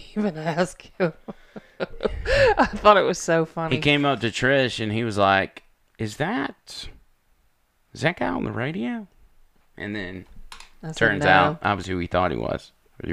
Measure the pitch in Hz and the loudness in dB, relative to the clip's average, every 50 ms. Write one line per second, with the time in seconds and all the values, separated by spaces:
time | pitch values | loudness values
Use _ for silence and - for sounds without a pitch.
0 | - - - 214 208 202 156 156 156 170 151 165 185 170 - - - - - - | -8 -10 -6 -4 -4 -2 -4 -4 -4 -4 -2 -2 -2 -4 -4 -12 -20 -20 -4 -2
1 | 190 165 - - - - - - - - _ - - _ _ _ 269 - - - | -2 -2 -2 -6 -14 -20 -20 -20 -20 -20 _ -20 -20 _ _ _ -10 -8 -8 -4
2 | - - - - - - 523 554 554 480 403 349 262 170 - 208 - 208 208 190 | -4 -4 -4 -2 -2 0 4 4 6 4 6 4 2 2 0 2 6 6 6 6
3 | 151 131 139 - - - 165 165 160 160 - 170 165 160 - 156 156 147 147 143 | 6 2 0 -2 -2 0 2 2 2 0 -2 -6 -4 -2 -2 0 2 2 2 4
4 | 143 143 135 110 120 113 - - 127 131 139 139 131 117 - - 110 107 107 113 | 4 2 0 0 -2 -4 -2 0 2 2 4 4 2 2 0 -4 -4 -2 -2 -2
5 | 120 117 101 101 98 95 98 95 95 - - - - _ _ _ _ _ _ - | -2 -2 2 4 4 6 6 4 2 0 -6 -14 -20 _ _ _ _ _ _ -8
6 | 117 107 107 - 147 175 233 277 285 - - _ _ - - - - - - - | -8 -8 -4 -4 -4 -4 -4 -4 -6 -6 -8 _ _ -20 -18 -16 -14 -16 -16 -18
7 | _ _ _ _ _ _ _ _ _ _ _ _ _ _ _ _ _ _ _ - | _ _ _ _ _ _ _ _ _ _ _ _ _ _ _ _ _ _ _ -4
8 | 117 156 180 - - - 269 254 - 110 107 110 120 143 160 196 226 247 240 226 | -2 -2 -2 -2 -4 -4 -4 -4 -4 -6 -4 -4 -6 -6 -6 -6 -6 -6 -8 -8
9 | 202 - _ _ - _ _ _ - _ _ _ _ _ _ - - 101 104 107 | -10 -14 _ _ -20 _ _ _ -20 _ _ _ _ _ _ -14 -10 -8 -8 -8
10 | 95 90 92 92 - - - - - - - - - - - - - 160 160 - | -8 -10 -12 -14 -16 -16 -18 -18 -18 -18 -18 -20 -20 -20 -20 -16 -14 -12 -2 2
11 | 113 110 104 95 - 95 92 92 92 - 175 165 - 104 104 92 87 90 92 90 | 2 2 2 2 4 4 6 6 6 4 0 -2 -2 -2 -2 -2 -4 -4 -4 -4
12 | 87 - - 90 90 87 71 57 55 - - - - - _ _ _ _ _ - | -4 -2 0 0 0 0 0 -2 -4 -4 -6 -6 -8 -12 _ _ _ _ _ -12
13 | - - | -6 -4